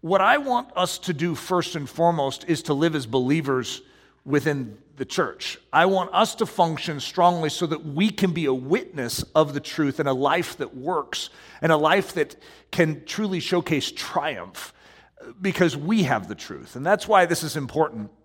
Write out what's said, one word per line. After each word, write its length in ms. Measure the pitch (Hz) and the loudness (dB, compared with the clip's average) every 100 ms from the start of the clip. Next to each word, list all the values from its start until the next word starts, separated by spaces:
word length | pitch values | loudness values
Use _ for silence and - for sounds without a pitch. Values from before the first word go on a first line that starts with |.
What 180 | 160 190 | 4 4
I 160 | 311 294 | 6 4
want 320 | 277 240 - - | 2 -2 -2 -2
us 220 | 180 - | -2 -2
to 160 | - | -4
do 200 | 151 175 | -2 -2
first 420 | 151 - 180 - 160 | -2 0 0 0 -6
and 120 | 139 | -8
foremost 560 | - 170 170 135 131 - | 2 2 2 -2 -4 -2
is 180 | 160 | -2
to 100 | - | 0
live 200 | 143 165 | 2 2
as 120 | 156 120 | 0 0
believers 720 | 131 127 160 143 131 120 - - _ _ _ 139 | 0 2 2 2 -2 -2 -10 -14 _ _ _ -2
within 500 | 143 151 143 120 104 _ - | 0 2 -2 -4 -12 _ -12
the 100 | 131 | -6
church. 500 | - 135 - - - _ | -2 -2 -2 -10 -12 _
I 140 | 143 180 | 4 4
want 240 | 190 180 | 2 0
us 220 | 175 220 | 2 2
to 100 | - | 0
function 560 | 226 - 170 156 - 147 | -6 0 0 0 -6 -8
strongly 480 | - - 175 175 160 | -6 2 2 4 -2
so 180 | - 165 | -2 -4
that 200 | 151 156 | -4 -4
we 240 | 143 214 | 0 0
can 220 | - 185 | 2 0
be 120 | 165 | 2
a 80 | 147 | 0
witness 720 | 131 127 208 - 151 120 - - | 0 0 -2 -2 -6 -6 -6 0
of 200 | 156 151 | 2 2
the 60 | 143 | 0
truth 400 | - - 143 131 | -8 -2 -2 0
and 60 | 143 | -2
a 60 | |
life 460 | 131 139 165 170 - | 2 2 0 -2 -8
that 180 | 127 127 | -10 -8
works 540 | 135 175 135 - - - - - | -4 -4 -4 -8 -10 -14 -20 -4
and 100 | 165 | 2
a 60 | 156 | 4
life 340 | 156 190 190 | 6 4 2
that 240 | 170 147 - - - _ | -2 -4 -4 -20 -20 _
can 360 | - 160 147 - | 2 2 2 -8
truly 340 | - 214 185 | -4 -2 -2
showcase 500 | - 175 - 156 - | 0 -2 0 -2 -2
triumph 840 | - - 170 147 113 90 - - _ - - _ _ - - | -8 -6 -4 -4 -6 -12 -14 -18 _ -20 -20 _ _ -20 -6
because 340 | 190 - 175 | -4 2 2
we 280 | 143 151 220 | 2 0 2
have 260 | 151 120 85 | 2 0 -4
the 60 | |
truth. 420 | 104 - 71 67 123 | -12 -12 -14 -14 -6
And 80 | |
that's 240 | 151 208 - | 0 0 4
why 160 | 208 | 4
this 180 | 175 170 | 6 2
is 140 | 160 156 | -2 -6
important. 540 | 131 151 151 110 104 _ | -4 0 0 0 -12 _